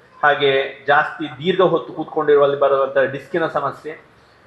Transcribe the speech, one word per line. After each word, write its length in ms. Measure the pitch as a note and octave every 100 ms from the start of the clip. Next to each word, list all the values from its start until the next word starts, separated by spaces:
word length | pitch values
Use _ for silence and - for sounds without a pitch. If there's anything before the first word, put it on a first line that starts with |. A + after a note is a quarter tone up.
| _ -
ಹಾಗೆ 600 | D3 C#3 C#3 C3+ C3+ - -
ಜಾಸ್ತಿ 380 | D3 D3+ - D3
ದೀರ್ಘ 360 | C3 E3+ F3+
ಹೊತ್ತು 320 | F3 D#3+ -
ಕೂತ್ಕೊಂಡಿರುವಲ್ಲಿ 640 | D#3+ D#3 D#3 D3 C#3+ C#3+ C#3
ಬರುವಂತಹ 440 | C#3 C3+ C3+ C#3
ಡಿಸ್ಕಿನ 440 | B2+ C#3 - F3 D#3
ಸಮಸ್ಯೆ, 680 | D3+ C#3 - D3+ D#3+ _ _ _ _